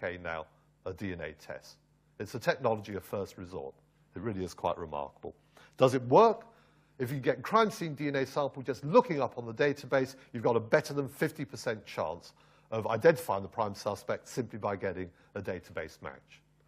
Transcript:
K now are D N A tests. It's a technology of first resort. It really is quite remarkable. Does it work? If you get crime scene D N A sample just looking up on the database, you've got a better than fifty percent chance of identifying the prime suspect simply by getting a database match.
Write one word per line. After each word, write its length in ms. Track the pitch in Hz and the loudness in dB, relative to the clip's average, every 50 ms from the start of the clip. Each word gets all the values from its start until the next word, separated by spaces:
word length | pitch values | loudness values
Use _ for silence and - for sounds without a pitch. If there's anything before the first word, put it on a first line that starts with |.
K 180 | 104 90 90 90 | -6 -6 -6 -6
now 260 | 87 85 80 80 78 - _ _ _ _ _ _ - | -6 -6 -6 -6 -8 -10 _ _ _ _ _ _ -10
are 80 | 92 | -10
D 200 | 90 - 107 95 | -8 -6 -6 -6
N 80 | 87 82 | -6 -6
A 100 | 78 78 76 | -8 -10 -10
tests. 420 | - - - 65 65 - - - _ _ _ _ _ _ _ _ - | -12 -14 -14 -14 -14 -14 -20 -20 _ _ _ _ _ _ _ _ -12
It's 160 | 104 - - | -10 -8 -8
a 60 | 127 | -4
technology 560 | - 175 165 - 135 117 110 104 101 107 101 | -2 -2 -2 0 0 0 0 -2 -4 -8 -8
of 80 | 92 - | -10 -8
first 340 | - - 101 95 - - 104 | -6 -6 -6 -6 -8 -10 -14
resort. 380 | 92 87 92 80 67 67 - _ _ _ _ _ _ _ - | -14 -12 -10 -10 -10 -12 -14 _ _ _ _ _ _ _ -12
It 60 | - | -8
really 220 | 92 117 101 92 92 | -6 -6 -4 -4 -6
is 80 | 87 | -6
quite 240 | - - - 87 - | -6 -4 -2 -2 -2
remarkable. 600 | 85 85 78 73 71 71 67 - - - - - _ _ _ - - - - _ | -4 -6 -8 -6 -6 -6 -8 -10 -12 -14 -14 -14 _ _ _ -20 -20 -20 -10 _
Does 180 | - 131 131 127 | 4 4 6 6
it 80 | 131 120 | 2 4
work? 380 | 120 139 185 226 226 202 - - - - - _ _ _ _ _ _ _ - | 6 8 10 10 8 6 2 -6 -18 -20 -20 _ _ _ _ _ _ _ -6
If 140 | 127 120 | -4 -4
you 60 | 147 135 | -4 -2
get 240 | 120 143 127 131 | 0 0 0 0
crime 280 | 127 - 196 220 226 208 | 0 2 4 4 4 4
scene 240 | - - 170 160 143 | 0 -4 -6 -6 -4
D 140 | - 151 143 | -4 -2 0
N 80 | 139 | 0
A 100 | 135 135 | 0 -2
sample 380 | - - 151 143 131 - 139 123 | -2 0 -2 -2 -2 -4 -6 -6
just 200 | 139 127 - - | -6 -6 -4 0
looking 380 | 143 190 247 247 - 170 139 | 6 6 6 6 6 2 0
up 160 | 127 113 - 123 | 0 -2 -2 -6
on 80 | 120 | -8
the 80 | 113 113 | -4 0
database, 600 | 113 147 147 135 - - 127 143 135 131 131 - - - - | 2 2 2 2 0 -2 0 2 2 2 0 -4 -12 -14 -10
you've 100 | - 120 | -4 0
got 140 | 110 127 117 | 2 4 4
a 40 | 113 | 4
better 320 | 110 110 - 151 147 - | 4 4 4 4 4 2
than 140 | 143 143 139 | -2 -4 -4
fifty 380 | 131 - - 165 151 - - 139 | -4 -2 -2 -2 -2 -2 -4 -8
percent 420 | - - 123 - 127 110 107 - | -8 -10 -6 -6 -4 -6 -6 -8
chance 460 | - - 117 87 78 85 87 - - - _ - - _ _ _ - | -8 -6 -4 -4 -4 -4 -8 -12 -18 -20 _ -20 -20 _ _ _ -6
of 160 | 113 113 101 | -4 -4 -2
identifying 560 | 107 113 113 135 165 165 - - - 98 98 | 0 2 6 6 6 6 6 2 -2 -2 -2
the 60 | 98 92 | -4 -4
prime 260 | - 117 110 104 98 | -2 -2 -2 -2 -2
suspect 520 | - - 104 101 - - - 107 95 - | -4 -4 -4 -4 -4 -4 -4 -6 -6 -8
simply 320 | - - 139 120 107 - 107 | -6 -6 -4 -4 -4 -6 -6
by 160 | 113 104 101 | -4 -4 -2
getting 360 | 90 - 98 87 92 95 85 - _ - _ - | -2 -4 -4 -4 -4 -8 -10 -12 _ -18 _ -10
a 80 | 104 | -8
database 580 | 95 104 92 87 - - 92 85 80 80 - - | -6 -6 -6 -8 -10 -10 -10 -10 -10 -10 -12 -12
match. 400 | - 73 65 62 - - - - _ _ _ _ _ | -12 -12 -12 -14 -20 -20 -20 -20 _ _ _ _ _